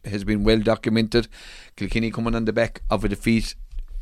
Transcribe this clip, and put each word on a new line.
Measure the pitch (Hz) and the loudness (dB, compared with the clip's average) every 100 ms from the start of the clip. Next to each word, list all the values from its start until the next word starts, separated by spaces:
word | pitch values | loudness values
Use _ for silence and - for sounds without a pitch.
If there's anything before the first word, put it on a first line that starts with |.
has | 107 101 | -8 -6
been | 98 107 | -2 2
well | 104 110 | 4 4
documented. | 107 110 117 110 110 120 110 - - - - - | 4 0 2 2 2 2 0 -6 -20 -20 -20 -8
Kilkenny | 98 117 113 | -2 0 -2
coming | 110 113 | -2 -2
on | 113 110 | 0 0
the | |
back | 110 113 - - | 0 -2 -2 -2
of | 104 | 0
a | 104 | 0
defeat, | 101 120 113 - - - - - - | 0 2 2 0 -8 -12 -10 -10 -6